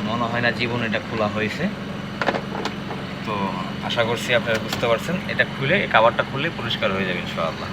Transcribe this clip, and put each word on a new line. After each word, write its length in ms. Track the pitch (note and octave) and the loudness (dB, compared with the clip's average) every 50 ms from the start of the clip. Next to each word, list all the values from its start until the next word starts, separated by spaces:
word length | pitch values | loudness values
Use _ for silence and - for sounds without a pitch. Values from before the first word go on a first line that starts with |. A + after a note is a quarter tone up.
| G#2 | -2
মনে 200 | A2 A2+ A#2+ A#2+ | -2 0 0 0
হয় 160 | A#2 A#2 A#2+ | 0 0 2
না 100 | A#2+ A#2 | 2 2
জীবন 320 | A#2 - B2 A#2 A#2+ A#2+ | 2 2 -2 0 0 0
এটা 180 | A#2 A2 G#2 A2 - - | 0 0 -2 -2 -2 -4
খোলা 160 | G#2+ A2+ G#2+ | -2 0 0
হয়েছে। 420 | G#2 G2+ G#2+ A2 G#2 - - D#3+ G3+ - - - - - - - - - - - - - - - - - - - - - - - - - - - - - - - | 0 2 0 -2 0 0 0 -2 -2 -2 -4 -6 -6 -6 -6 -6 -8 -4 -2 0 0 0 -2 -4 -4 -6 -4 -4 -4 -4 -6 -6 -6 -6 -6 -6 -6 -6 -6 -4
তো 260 | G#2+ G#2+ G2+ G2 F#2+ F2+ F2+ F2+ - - - - | -4 -2 0 0 0 -2 -2 -4 -4 -4 -4 -4
আশা 200 | - - A#2+ A#2 | -2 2 2 2
করছি 300 | A2+ A#2+ A2+ - - B2 | 2 2 0 2 2 2
আপনারা 240 | A#2 - A#2+ A2 G#2+ | 4 4 4 0 0
বুঝতে 280 | G#2+ A2 - - A#2+ | 0 -2 -2 0 2
পারছেন, 300 | A#2 A#2 A2 - - F3 F#3+ - - | 2 2 2 2 -2 -2 -2 -2 -2
এটা 160 | - - A#2+ | 0 0 0
খুলে, 320 | - - - C3+ C#3 F3 | 0 0 -2 0 2 2
এই 120 | G3+ - - | 2 2 4
কভারটা 300 | - A2+ A2 A#2 A#2 - | 6 8 8 8 6 4
খুললে 280 | B2 - B2+ C3 D3 E3 - | -2 -2 -2 -2 -2 -2 -2
পরিষ্কার 360 | - A#2 A#2 A#2 - A2+ G#2 | -4 -4 -2 -2 0 0 0
হয়ে 120 | F#2+ F#2+ G2 | 2 0 0
যাবে 140 | F#2 F2+ F2+ | 0 -2 -2
ইনশাআল্লাহ। 500 | F2 - - F2+ E2 D#2+ D2+ - - - | -4 -4 -2 -2 -2 -2 -2 -4 -8 -8